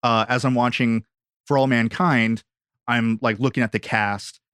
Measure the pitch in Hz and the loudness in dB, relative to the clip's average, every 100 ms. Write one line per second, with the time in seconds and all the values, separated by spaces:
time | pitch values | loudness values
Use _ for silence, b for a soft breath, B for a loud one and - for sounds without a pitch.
0 | 120 113 110 127 135 123 123 - 120 113 | 2 0 2 0 0 2 0 0 0 0
1 | - _ _ _ - 139 135 120 113 - | -4 _ _ _ -2 2 2 2 0 0
2 | 180 131 113 113 _ _ _ _ - 120 | 2 2 2 -2 _ _ _ _ -4 0
3 | 113 113 120 107 131 131 117 107 - 113 | 0 0 -2 0 -2 0 -2 -2 -2 -2
4 | 104 101 - - _ | 0 -4 -10 -20 _